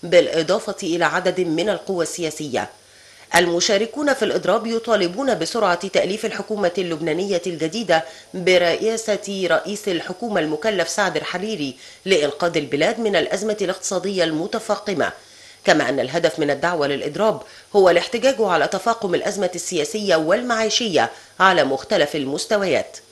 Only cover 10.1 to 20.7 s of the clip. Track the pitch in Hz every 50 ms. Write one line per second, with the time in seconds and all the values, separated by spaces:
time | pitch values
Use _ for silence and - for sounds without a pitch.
10.1 | 185 - 240 233 208 185 156 151 156 151 - 226 208 180 170 170 - - 208 185
11.1 | 160 151 - - - 180 190 220 220 170 147 135 123 - - - - - - 190
12.1 | 190 165 147 139 - - - 170 165 160 143 131 143 143 156 190 233 226 233 214
13.1 | 196 170 156 - - 196 202 220 214 208 202 170 185 - - - 202 180 170 196
14.1 | 202 185 170 165 156 151 143 143 - - - - 208 196 - - 196 147 120 95
15.1 | - - - - - - - - - - _ - 175 151 143 117 139 135 120 127
16.1 | 139 170 160 160 156 - 160 147 139 135 170 170 180 165 143 139 139 139 - 147
17.1 | 143 - 208 220 202 131 - - - - - - - 208 190 185 170 170 170 -
18.1 | - 233 208 262 269 202 226 196 175 160 143 135 - 185 - 233 226 226 - 185
19.1 | 175 143 - - 208 190 196 180 - 170 - - 185 165 147 - - 214 208 196
20.1 | 175 160 156 156 185 233 247 247 233 220 226 220